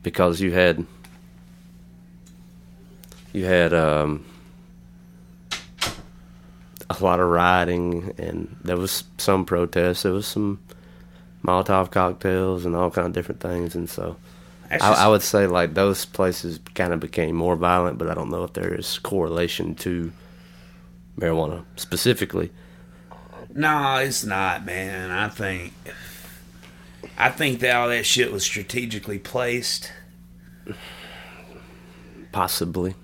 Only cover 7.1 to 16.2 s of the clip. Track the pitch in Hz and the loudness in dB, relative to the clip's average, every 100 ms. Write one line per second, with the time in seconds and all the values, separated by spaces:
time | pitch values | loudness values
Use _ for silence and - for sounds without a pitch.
7.1 | 90 90 85 90 90 87 87 87 87 90 | 4 4 6 6 4 2 0 -2 -4 -6
8.1 | - 82 82 82 - - 90 92 - - | -8 -8 -8 -10 -10 -4 -2 -2 -6 -8
9.1 | - - 95 90 90 85 87 90 87 98 | -4 2 2 2 0 2 2 2 2 0
10.1 | 95 104 104 104 101 - - - - - | 0 -2 -2 -2 -4 -12 -20 -20 -20 -20
11.1 | - - - - 90 95 95 92 98 92 | -20 -20 -6 0 2 4 2 2 2 2
12.1 | 90 95 92 92 90 87 85 90 90 87 | 0 0 0 0 -2 -2 0 0 0 -2
13.1 | 87 87 - 87 87 85 87 85 - 85 | -4 -6 -8 -4 -4 -4 -6 -8 -8 -8
14.1 | 82 - - - - - - 101 107 101 | -10 -18 -20 -20 -20 -6 2 6 8 8
15.1 | 107 - 104 95 87 85 80 98 95 - | 6 6 4 4 4 2 2 2 2 -4
16.1 | - | 0